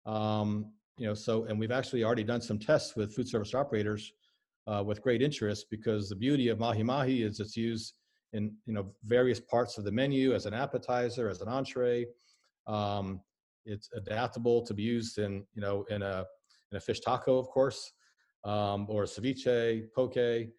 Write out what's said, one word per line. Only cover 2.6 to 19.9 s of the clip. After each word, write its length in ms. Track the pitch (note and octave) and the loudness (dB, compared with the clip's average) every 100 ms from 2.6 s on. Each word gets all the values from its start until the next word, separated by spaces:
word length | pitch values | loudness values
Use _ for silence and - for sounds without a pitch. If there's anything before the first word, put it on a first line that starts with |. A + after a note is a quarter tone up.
| - D3+ - - | 2 2 2 -4
with 180 | G#2 | -4
food 140 | - A#2+ | -2 -2
service 260 | A#2 G2+ | -2 -2
operators 580 | B2+ C#3+ A2 G#2 G#2+ - - _ _ _ _ - | -2 0 0 0 -2 -8 -18 _ _ _ _ -4
uh, 120 | G#2 G2+ | -2 -2
with 140 | G#2 C3 | 0 2
great 160 | A#2 C#3 | 4 2
interest 320 | D3 G#2+ G#2 - | 2 -2 -2 -6
because 320 | G#2+ A#2 G#2+ G2 | -4 0 0 -2
the 120 | G2 B2 | -2 2
beauty 200 | D3 A#2+ | 4 2
of 60 | G#2+ | 2
mahi 260 | A#2 G#2+ A2+ | 2 2 2
mahi 300 | C#3 C3 C3 G#2+ | 2 2 2 0
is 120 | G#2 | -2
it's 160 | G#2 A2+ | -6 -2
used 380 | A2+ A2+ A2+ - _ _ _ | -2 -2 -8 -16 _ _ _
in, 80 | A2 G#2+ - - | -4 -4 -6 -6
you 80 | |
know, 120 | G#2 G2 - G#2+ A#2+ | -6 -6 -8 2 4
various 240 | B2+ A2+ | 4 2
parts 320 | - A#2 A#2+ - | 2 0 2 -2
of 60 | |
the 100 | G2+ G#2+ | -2 0
menu 340 | C#3+ C3+ C3 G#2+ | 2 2 4 2
as 60 | - | 0
an 80 | A2+ | -4
appetizer, 640 | C#3 B2+ - B2 B2 A#2+ A2+ | -4 -4 0 0 0 -2 -4
as 100 | F2 | -4
an 80 | G#2 | -4
entree. 580 | C3 C3 B2+ B2 A#2+ A#2+ - _ _ _ _ - | -4 -4 0 2 2 -2 -10 _ _ _ _ -4
Um, 400 | G#2+ G#2 G2+ G2 F#2 - _ _ _ | -2 0 0 -2 -6 -12 _ _ _
it's 240 | A2 G2+ - G2 | -10 -10 -10 -10
adaptable 580 | F#2+ G#2+ A#2+ A#2+ A#2+ A#2+ A#2 | -4 -2 -2 0 4 4 2
to 60 | |
be 100 | G2+ A2 A#2+ | -2 0 0
used 200 | A2+ - | -2 -2
in, 140 | G#2 G2 G2 | -2 -2 -8
you 80 | - | -6
know, 120 | G2+ G2+ G2+ | -2 -2 -2
in 80 | G#2 | -2
a, 140 | G2 F#2+ F#2+ - _ _ - | -2 -4 -6 -12 _ _ -10
in 60 | G2 | -6
a 40 | |
fish 200 | - B2+ | -4 -2
taco, 380 | A#2 B2 - C3 | 0 0 4 2
of 100 | B2+ | 2
course, 320 | C3+ C3+ - - _ _ _ _ _ | 2 2 0 -12 _ _ _ _ _
um, 420 | G#2 G#2 G2+ G2+ G#2 | -2 0 0 0 -2
or 160 | G#2+ | -2
ceviche, 840 | G2 - B2 C3 B2+ A#2+ A#2 A2+ A2 | -2 -2 -2 0 2 4 2 0 -2